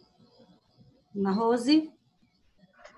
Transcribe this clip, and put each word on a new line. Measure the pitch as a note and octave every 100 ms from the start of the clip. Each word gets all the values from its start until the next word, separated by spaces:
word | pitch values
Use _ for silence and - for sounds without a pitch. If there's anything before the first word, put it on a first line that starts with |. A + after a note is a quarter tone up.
| _ _ - - - - _ _ - _ _
Dona | G3+ G3
Rose? | G3 A3+ A#3+ A#3+ D#4 D#4 - _ _ _ _ _ _ F#3+ _ -